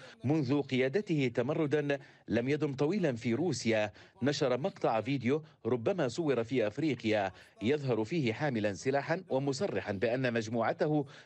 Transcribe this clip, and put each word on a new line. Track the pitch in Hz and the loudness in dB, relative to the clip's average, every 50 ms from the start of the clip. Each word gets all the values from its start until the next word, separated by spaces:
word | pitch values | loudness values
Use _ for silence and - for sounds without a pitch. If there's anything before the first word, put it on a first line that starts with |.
| - - - - - | -10 -20 -14 -6 -2
منذ | 120 151 165 143 117 143 147 | 0 0 2 2 2 0 0
قيادته | 139 139 131 123 127 135 135 202 214 - 165 147 135 123 117 | 0 0 0 0 2 2 2 0 0 0 0 0 2 2 0
تمردا | - 117 127 156 165 160 147 143 151 143 143 143 139 - - - - _ - | 0 0 0 0 0 0 2 2 0 2 0 -2 -2 -4 -10 -20 -18 _ -2
لم | 165 120 120 131 | 0 0 2 2
يدم | 147 147 156 151 135 | 0 0 0 -2 0
طويلا | 135 147 151 190 214 175 147 123 | 0 0 0 2 2 0 0 0
في | 110 - 123 113 | -2 -2 -2 0
روسيا، | 123 170 180 127 - - 113 110 107 107 104 - - - - - - | 0 0 0 -2 -2 0 0 2 2 2 0 -4 -10 -20 -20 -8 -2
نشر | 120 139 147 - 151 127 127 123 | -2 0 0 0 0 0 0 0
مقطع | 147 196 - - - 151 117 110 | -2 -4 -4 -2 0 0 2 2
فيديو | 107 123 143 131 107 120 139 156 156 - - _ - | 0 0 -2 -2 0 0 0 0 -2 -6 -16 _ -4
ربما | - 127 120 113 185 196 180 147 123 | -2 -2 0 0 0 0 2 0 0
صور | - - 170 147 131 117 113 | 0 0 0 2 2 2 0
في | 110 139 127 107 104 | 0 0 0 0 0
أفريقيا | 104 - - 156 123 110 - 110 107 107 98 95 - - - - - - | 0 -2 -2 -2 -2 -2 0 0 2 2 0 -2 -4 -8 -16 -20 -12 -4
يظهر | 98 113 147 151 139 131 120 107 110 | -2 0 0 0 0 0 0 0 0
فيه | - 170 170 135 113 110 | 0 0 0 0 0 0
حاملا | 113 151 147 123 110 101 104 98 | 0 -2 -2 0 0 0 0 -2
سلاحا | 82 - 131 131 139 135 139 160 185 190 - | -2 -2 0 0 0 0 -2 -2 -4 -2 -2
ومصرحا | 123 131 139 143 135 139 202 190 123 98 - 104 | -2 0 0 0 -2 -2 -2 -2 -2 -2 -2 -4
بأن | 101 95 117 113 117 135 131 123 117 | -2 0 0 0 2 2 0 0 0
مجموعته | 117 110 110 120 117 110 117 - - 175 156 151 151 139 143 - - - | 0 -2 -2 -2 0 0 0 0 0 0 2 2 0 0 -2 -8 -16 -20